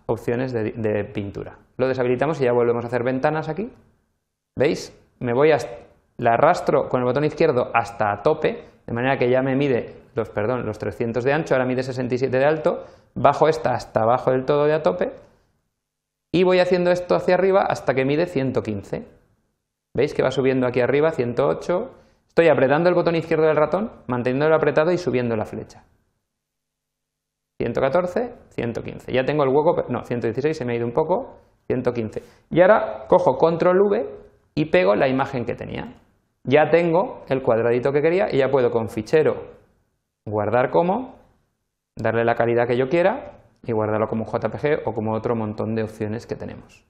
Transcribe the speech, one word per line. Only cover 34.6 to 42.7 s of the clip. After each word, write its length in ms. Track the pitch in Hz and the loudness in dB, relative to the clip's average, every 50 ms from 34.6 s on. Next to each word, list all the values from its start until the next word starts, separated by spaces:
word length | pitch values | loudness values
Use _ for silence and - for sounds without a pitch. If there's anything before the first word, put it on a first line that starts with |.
| 156 | 0
pego 280 | 156 - 180 185 190 208 | 2 2 4 4 4 4
la 120 | 190 147 | 2 2
imagen 380 | 135 131 131 139 - - 123 113 | 2 2 0 -2 -2 -4 -6 -6
que 100 | 117 110 | -6 -8
tenía. 400 | - - 107 113 131 - 233 - - _ _ _ _ _ _ _ _ - | -8 -10 -10 -10 -10 -10 -12 -16 -20 _ _ _ _ _ _ _ _ 0
Ya 260 | 123 131 151 156 151 | 2 4 4 6 6
tengo 540 | 160 165 175 170 160 175 214 - - - - | 4 4 4 2 2 0 0 -2 -6 -12 -6
el 140 | - 135 131 | -4 -4 -2
cuadradito 500 | - 127 113 113 117 117 120 127 127 139 | 0 2 2 2 2 2 0 0 0 0
que 120 | 135 147 139 | 0 2 2
quería 240 | 165 170 185 208 - | 2 2 0 0 0
y 60 | - | 0
ya 140 | 135 131 127 | 0 2 2
puedo 180 | 139 139 123 117 | 2 2 2 2
con 200 | 120 117 113 104 | 0 0 -2 -4
fichero 680 | - 113 107 - - 156 147 123 104 - - - - - _ _ _ _ _ _ _ _ _ _ _ _ _ | -6 -8 -2 2 2 2 4 2 0 -2 -6 -14 -20 -20 _ _ _ _ _ _ _ _ _ _ _ _ _
guardar 440 | 107 104 107 104 104 110 123 127 135 | -6 -4 -2 0 0 2 2 2 2
como, 460 | - 165 170 180 196 247 262 - - - _ _ _ _ _ _ _ _ _ _ _ _ _ _ _ | 2 0 0 0 -2 -4 -6 -10 -16 -20 _ _ _ _ _ _ _ _ _ _ _ _ _ _ _
darle 280 | - 110 113 110 113 117 | -4 -2 0 0 2 2
la 120 | 117 117 | 2 2
calidad 320 | - 117 117 117 117 120 | 2 0 2 2 0 0
que 100 | 123 | 0